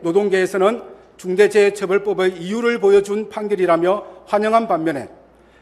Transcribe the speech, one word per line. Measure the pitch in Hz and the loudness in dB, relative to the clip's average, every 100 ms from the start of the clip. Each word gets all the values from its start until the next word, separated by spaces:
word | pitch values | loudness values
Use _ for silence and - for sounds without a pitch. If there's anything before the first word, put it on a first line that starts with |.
노동계에서는 | 170 175 208 190 185 196 190 233 - - _ _ | -2 0 0 0 0 0 0 0 -10 -20 _ _
중대재해처벌법의 | 185 185 202 208 202 202 190 196 202 180 185 180 | -6 2 4 4 2 0 -2 -2 -2 -2 -2 -2
이유를 | 170 220 233 233 | -8 -4 -2 0
보여준 | 196 202 196 202 208 | 4 4 2 -4 -6
판결이라며 | - 214 202 180 165 175 202 - - - | -8 -6 -2 2 2 2 -2 -4 -20 -4
환영한 | 208 214 226 226 | -2 2 0 0
반면에 | 175 160 180 - - _ _ _ _ | -2 -2 -4 -10 -16 _ _ _ _